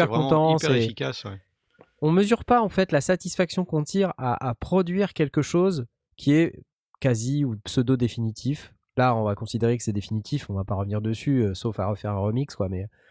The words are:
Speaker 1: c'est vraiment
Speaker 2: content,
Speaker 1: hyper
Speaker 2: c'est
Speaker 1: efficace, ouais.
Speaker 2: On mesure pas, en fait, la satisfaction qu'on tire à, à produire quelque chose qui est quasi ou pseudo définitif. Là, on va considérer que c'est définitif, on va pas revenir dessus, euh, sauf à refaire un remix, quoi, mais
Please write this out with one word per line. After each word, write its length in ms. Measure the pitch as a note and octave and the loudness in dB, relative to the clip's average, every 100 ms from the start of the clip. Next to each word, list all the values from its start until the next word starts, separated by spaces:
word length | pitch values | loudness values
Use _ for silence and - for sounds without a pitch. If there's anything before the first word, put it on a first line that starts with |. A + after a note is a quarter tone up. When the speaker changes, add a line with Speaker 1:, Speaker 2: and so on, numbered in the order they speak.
Speaker 1:
c'est 40 | E3 | 2
vraiment 120 | A2+ | 2
Speaker 2:
content, 320 | C3+ D#3 D#3+ D#3+ | 2 4 4 2
Speaker 1:
hyper 140 | D3+ | 2
Speaker 2:
c'est 80 | B2+ | 2
Speaker 1:
efficace, 460 | A2+ A2 C3+ A#2+ | 0 -2 -8 -8
ouais. 160 | G#2 G2 - _ _ _ - _ | -10 -14 -16 _ _ _ -20 _
Speaker 2:
On 60 | D3+ | 2
mesure 340 | F3 G#3 A#3 | 2 4 2
pas, 160 | - B3 | 4 2
en 80 | G#3 | 2
fait, 220 | - F#3+ | 0 2
la 100 | C#3+ | 2
satisfaction 640 | - F#3 F3 - F3+ - | 2 0 -2 -2 -2 -2
qu'on 200 | F3+ D#3 | -2 -2
tire 280 | D3+ G3 F#3+ - | -2 0 0 -2
à, 300 | B2+ A#2 C3 | -4 -2 -4
à 60 | A#2 | -6
produire 560 | - F#3 F3 F3+ G3 | 0 0 2 0 0
quelque 280 | - C#3+ - | 0 0 0
chose 460 | C#3 E3+ F#3 E3 A#2+ _ _ - | 2 2 2 0 -6 _ _ -4
qui 160 | - | 2
est 320 | D3+ E3 - - _ _ _ | 4 4 -2 -18 _ _ _
quasi 440 | C3+ A2+ A#2+ C#3+ | 0 0 0 0
ou 100 | C#3 G#2+ | 0 -2
pseudo 320 | - - A#2+ C3 | -2 0 2 2
définitif. 800 | A#2+ - A2+ A2 B2 D3 - _ _ - | 0 0 -4 -4 -4 -4 -8 _ _ 0
Là, 180 | B2+ | 2
on 80 | A2+ | 2
va 140 | G#2+ G2+ | 0 -2
considérer 400 | A2 A#2 A#2 A#2+ | -4 -2 0 0
que 60 | |
c'est 80 | - | -2
définitif, 580 | G2+ - A2 G#2 D3 - | -4 -4 -6 -4 -6 -4
on 40 | |
va 100 | G2 | -6
pas 100 | F#2+ | -4
revenir 260 | F#2+ G2+ G#2 | -4 -2 -2
dessus, 420 | A2 A2+ - C3+ | -2 -2 0 2
euh, 100 | G#2 | 2
sauf 240 | F#2+ A#2 G#2 | -2 -4 -4
à 80 | G2 | -4
refaire 240 | G#2 G#2 | -4 -4
un 80 | G2+ | -2
remix, 380 | G2+ A#2 C#3+ - | -2 -2 -4 -4
quoi, 120 | F#2+ | -4
mais 200 | F#2+ G2+ _ _ | -4 -8 _ _